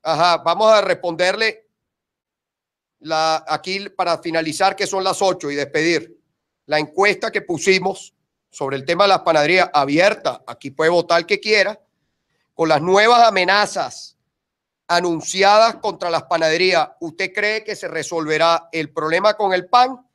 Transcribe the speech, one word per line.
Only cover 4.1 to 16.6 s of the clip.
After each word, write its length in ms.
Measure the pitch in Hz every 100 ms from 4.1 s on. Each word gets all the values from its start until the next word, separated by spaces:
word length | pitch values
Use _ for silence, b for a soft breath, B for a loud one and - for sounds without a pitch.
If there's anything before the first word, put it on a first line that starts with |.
| 160
finalizar, 560 | 170 165 160 143 190 190
que 120 | 196
son 160 | 190
las 180 | 190 -
ocho, 300 | 196 185 147
y 40 | 143
despedir. 640 | 139 151 165 160 - - _ _ _ _ -
La 120 | 151
encuesta 520 | 151 - 202 196 220
que 100 | 208
pusimos 720 | 196 160 196 190 185 190 - _ _ _ _
sobre 280 | - 135 135
el 80 | 139
tema 180 | 165
de 60 | 202
las 100 | 185
panaderías 500 | 175 156 147 185 175
abierta, 680 | 147 139 147 196 220 143 120 -
aquí 240 | 120 139
puede 180 | 131 160
votar 300 | 175 165 170
el 60 | 175
que 140 | 202
quiera, 400 | 214 214 190 214 _ _ _ _ _ _ _
con 160 | - 160
las 120 | 151
nuevas 460 | 175 196 220 240 226
amenazas 880 | 196 180 202 196 190 135 - - _ _ _ _ _ _ _ -
anunciadas 880 | 175 180 165 - 185 190 214 226 220
contra 340 | 214 175 175
las 140 | 165
panaderías, 640 | - 170 160 165